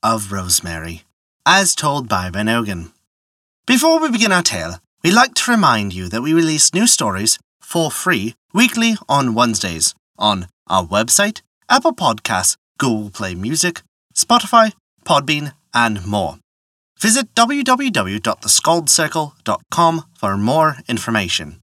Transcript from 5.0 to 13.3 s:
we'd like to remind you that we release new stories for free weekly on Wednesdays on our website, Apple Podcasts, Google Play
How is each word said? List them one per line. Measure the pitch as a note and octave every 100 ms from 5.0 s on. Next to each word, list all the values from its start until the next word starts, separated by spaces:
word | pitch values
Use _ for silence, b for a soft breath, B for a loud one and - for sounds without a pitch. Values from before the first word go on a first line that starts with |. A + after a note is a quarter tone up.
we'd | E3
like | G#3 B3+
to | - -
remind | A#3+ E3 A#2 G2+
you | F2+ F2+
that | G#2+
we | C3+
release | D#3+ E3 D#3 -
new | F3 A3+
stories | - A#2 F#2+ A2 - _ _
for | - E3+ D#3+
free | - - C#3+ G#2 - _
weekly | F#3 B3 A#3 A3+ A3 -
on | C#3 C3
Wednesdays | A2+ A#2+ A2 F#2+ E2 - - _ _
on | G#2 G2 F2+ _ _
our | F#2+
website, | F2 G2+ A2+ - G3+ G#3+ _ _ -
Apple | C4 D#4+ B3+
Podcasts, | D#3 A2+ - G2+ - - _ _
Google | C3+ A2 G#2
Play | F#2+ G2